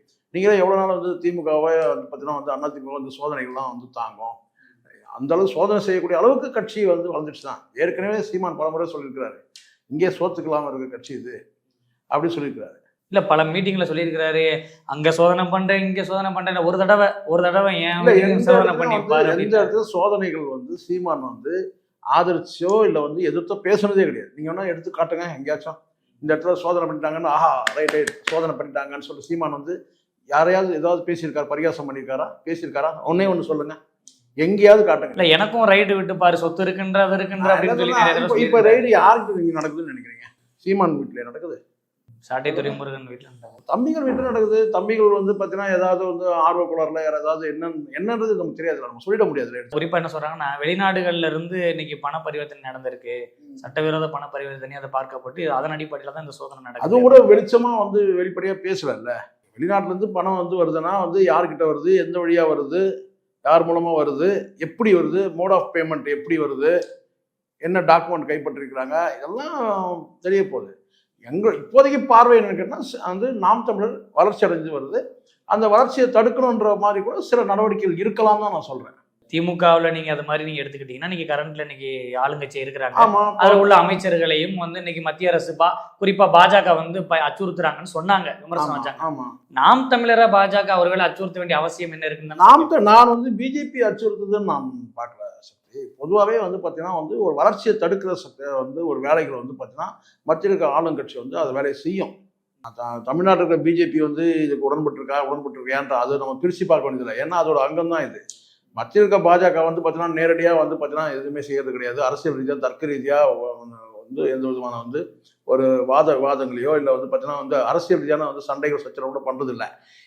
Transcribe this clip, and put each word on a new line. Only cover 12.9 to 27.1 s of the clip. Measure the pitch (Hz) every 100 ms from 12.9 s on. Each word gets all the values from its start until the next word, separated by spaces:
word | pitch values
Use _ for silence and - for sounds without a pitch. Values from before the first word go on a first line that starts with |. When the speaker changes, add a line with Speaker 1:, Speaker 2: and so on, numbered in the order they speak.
| _ -
Speaker 2:
இல்ல, | 196 -
பல | 156
மீட்டிங்ல | 160 180 190 190
சொல்லியிருக்கிறாரு, | 170 160 165 160 160 160 160 151 - -
"அங்க | - 143 156
சோதனை | 160 175 175
பண்றேன், | 175 185 190 196 190
இங்க | 190
சோதனை | 185 190 196
பண்றேன்." | 185 180 180
ஒரு | 170 185
தடவை, | 190 208 202 - 151
ஒரு | 170
தடவை | 180 185 196
ஏன் | 175 170 175
Speaker 1:
இல்ல, |
Speaker 2:
வந்து | 175 190
Speaker 1:
எந்த | 190 190
Speaker 2:
சோதனை | - 190 180
Speaker 1:
இடத்துலயும் | -
Speaker 2:
பண்ணி | 247
Speaker 1:
வந்து, | 214 -
Speaker 2:
பாரு | 156 156 170
Speaker 1:
எந்த | 202 214
Speaker 2:
அப்படின்னு. |
Speaker 1:
இடத்துல | 190 214
சோதனைகள் | 214 180 202 202 185 160
வந்து | 143 131 127 175
சீமான் | - 180 180 147
வந்து | 131 117 131 180 190 - _ _ -
ஆதரிச்சோ | 147 180 165 - - 175 214
இல்ல | 202 156
வந்து | 147 160 170
எதிர்த்தோ | 170 170 202
பேசுனதே | 180 202 202 196
கிடையாது. | 165 120 - 139
நீங்க | 156
வேணா | 170 190
எடுத்து | 165 175 -
காட்டுங்க | 165 170 175 139
எங்கேயாச்சும், | 139 147 156 156 _ _ _ _
இந்த | 151
இடத்துல | 156 175
சோதனை | 175 170 175 165
பண்ணிட்டாங்கன்னு, | 156 151